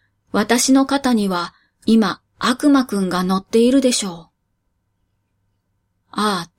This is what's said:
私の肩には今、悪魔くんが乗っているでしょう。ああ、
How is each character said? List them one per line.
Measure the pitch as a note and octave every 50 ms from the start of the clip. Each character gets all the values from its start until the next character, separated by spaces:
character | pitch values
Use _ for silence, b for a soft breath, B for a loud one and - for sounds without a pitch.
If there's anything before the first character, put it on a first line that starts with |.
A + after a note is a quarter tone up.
| _ _ _ _ _ _
私 | - G3+ G#3 G#3 A#3 B3 - - C4
の | C4+ C4+
肩 | C4+ C#4 C#4 C#4 B3+ B3+
に | A3 G3+ G3
は | F#3+ F3 E3+ - _ _ _ _ _ _ -
今、 | - A3 A3+ G#3+ F#3 - - _ _ _ -
悪 | - - C4 - - D4
魔 | C#4 C4+ B3+
く | C4 G#3+ G3+
ん | F#3+ F3+
が | F3+ F3+ F#3
乗 | F3+ F#3+ F#3+
っ | G3
て | - - A3+
い | A#3 B3 C4
る | C#4
で | B3+ B3+ B3
し | - -
ょ | F#3+
う。 | E3+ E3 E3 _ _ _ _ _ _ _ _ _ _ _ _ _ _ _ _ _ _ _ _ _ _ _ _ _ _ _ _ _ _ _ _ _ _ _ _ _
あ | - - G#3 G#3+ G3+ F3+ E3 -
あ、 | _